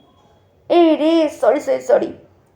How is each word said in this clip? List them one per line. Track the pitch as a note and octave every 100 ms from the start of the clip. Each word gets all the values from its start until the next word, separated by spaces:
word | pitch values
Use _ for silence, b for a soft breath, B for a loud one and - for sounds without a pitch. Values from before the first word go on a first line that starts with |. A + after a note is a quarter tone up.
| _ _ _ _ _ _ -
এ | F4 E4 C#4+
রে, | D#4 E4 D#4
সরি, | - A#3 C#4
সরি, | C4+ B3+
সরি, | - - - - - _ _